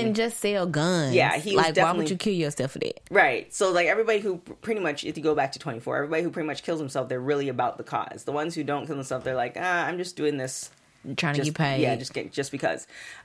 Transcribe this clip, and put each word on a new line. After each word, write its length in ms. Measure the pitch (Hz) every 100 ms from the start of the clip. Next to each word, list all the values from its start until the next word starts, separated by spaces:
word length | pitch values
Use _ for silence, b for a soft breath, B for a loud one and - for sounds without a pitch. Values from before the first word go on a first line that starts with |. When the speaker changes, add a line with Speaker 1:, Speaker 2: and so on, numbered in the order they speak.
Speaker 1:
didn't 100 | 233 214
just 220 | 226 -
sell 280 | 208 202 175
guns. 480 | 147 165 180 143
Speaker 2:
Yeah, 220 | 127 131 -
he 120 | -
was 60 | -
Speaker 1:
Like, 80 | 160
why 40 |
Speaker 2:
definitely 280 | 160 180 175
Speaker 1:
would 80 | 156
you 60 | 185
kill 160 | 220
yourself 380 | 190 151 - 135
for 80 | -
that? 200 | - - -
Speaker 2:
Right. 440 | 196 156 120 -
So, 160 | - 196
like, 160 | 175 170
everybody 320 | 202 226 214
who 200 | 202 175
pr-, 140 | -
pretty 260 | - - 220
much, 240 | 170 147
if 120 | - 151
you 60 |
go 120 | 151 147
back 160 | 135
to 80 | -
twenty-four, 360 | 151 117 123 127
everybody 280 | 147 160
who 60 | 170
pretty 180 | 175 156
much 160 | 135
kills 160 | - 165
himself, 280 | 143 135 123
they're 120 | 127
really 280 | 127 143 139
about 300 | 123 123 -
the 60 |
cause. 400 | 117 117 - 107
The 80 | -
ones 220 | 143 156 170
who 80 |
don't 200 | 143 143 143
kill 100 | 143
themselves, 280 | 131 127
they're 120 | 131 127
like, 200 | 120 -
"Ah, 280 | 180 175 156
I'm 100 | 175
just 200 | 180 -
doing 200 | 147 147
this 320 | 131 - - - _ _ - -
Speaker 1:
Trying 180 | 165
to 60 | 143
Speaker 2:
just, 140 | 147
Speaker 1:
get 20 | 156
paid. 240 | 147 135
Speaker 2:
yeah, 120 | 135 120
just 160 | 131
get, 200 | - -
just 180 | - 135
because." 340 | 139 135 78 - B B B